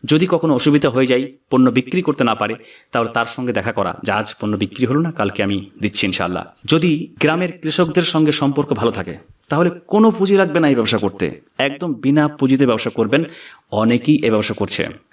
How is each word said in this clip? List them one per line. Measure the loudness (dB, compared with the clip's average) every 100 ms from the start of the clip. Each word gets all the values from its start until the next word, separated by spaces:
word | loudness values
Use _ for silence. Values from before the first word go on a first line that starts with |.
যদি | 2 2 2
কখনো | 0 2
অসুবিধা | 2 4 4 2
হয়ে | 0 2
যায়, | 0 -2 -12 _
পণ্য | 2 4
বিক্রি | 2 -2 -2
করতে | -2 0
না | 0
পারে, | 0 -4 -6 -14 -20 _
তাহলে | -4 -2
তার | -2 -4
সঙ্গে | -4 -4
দেখা | -2 -2
করা | -4 -4 -4
যে | -4
আজ | -2 -4 -6
পণ্য | -4 -2
বিক্রি | -4 -2 0
হলো | 0
না, | -2
কালকে | -2 -4 -2
আমি | -2 -2 -6 -6
দিচ্ছি | -4 -2 -2
ইনশাআল্লাহ। | -2 -4 -4 -10 _
যদি | 0 2 2 0 -4 -2
গ্রামের | 0 0 -4 -6
কৃষকদের | -6 -2 0 0
সঙ্গে | 0 2 2
সম্পর্ক | 2 0 -2 -2
ভালো | -2 -2
থাকে, | -4 -10 -12 _ _ _
তাহলে | 0 0
কোনো | -2 -2 4 4
পুঁজি | 4 2 2
লাগবে | 2 2
না | 2
এই |
ব্যবসা | 2 2 0
করতে, | -2 -2 -6 -6 _ -4
একদম | -4 -4 -6
বিনা | -2 2 2 2
পুঁজিতে | 0 0 4 2
ব্যবসা | 2 -2
করবেন। | -2 0 0 -2 -10 -20 -20 _
অনেকেই | 0 2 2 2 2
এ | 2
ব্যবসা | 0 0
করছে। | -4 -4 -2 -4 -8 _